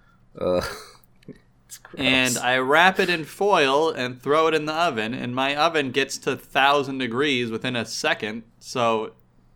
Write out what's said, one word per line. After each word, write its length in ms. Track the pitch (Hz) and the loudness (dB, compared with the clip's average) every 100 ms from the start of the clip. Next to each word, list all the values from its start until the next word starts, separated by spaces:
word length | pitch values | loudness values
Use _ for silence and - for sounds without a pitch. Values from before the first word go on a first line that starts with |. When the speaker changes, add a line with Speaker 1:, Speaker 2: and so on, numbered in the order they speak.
| _ _ _ - | _ _ _ -6
Speaker 1:
Ugh. 240 | 90 90 - | 0 0 -2
<laughs> 60 | - - - _ _ - - _ _ _ | -10 -16 -20 _ _ -20 -20 _ _ _
It's 120 | - | -20
gross. 280 | - - 131 | -18 -4 0
Speaker 2:
And 320 | 131 127 120 | 2 2 0
I 200 | 123 127 | 0 0
wrap 420 | 131 151 185 190 | 4 6 6 4
it 80 | 185 | 0
in 140 | 170 | -2
foil 680 | 147 - 202 190 139 139 160 | -4 -4 2 4 4 2 0
and 320 | 135 123 127 | -2 -6 -6
throw 240 | 135 147 160 | 0 4 4
it 80 | |
in 120 | 156 151 | 2 -2
the 60 | |
oven, 400 | 156 175 117 110 | 0 0 0 -4
and 220 | 131 123 | -4 -6
my 220 | 123 135 147 | -2 -2 2
oven 340 | 160 160 135 | 2 2 0
gets 280 | 127 135 - | 0 -2 -4
to 180 | - 131 | -4 -6
thousand 640 | - 143 135 143 135 135 | -4 0 2 2 0 -4
degrees 520 | 127 117 147 127 120 | -4 -2 0 0 -2
within 240 | 110 127 | -4 -4
a 100 | 123 | -4
second, 600 | 113 - 151 - 107 113 - _ | -6 -4 -2 -2 -4 -8 -14 _
so 520 | - 131 117 113 110 - _ _ _ | -10 0 2 2 -2 -12 _ _ _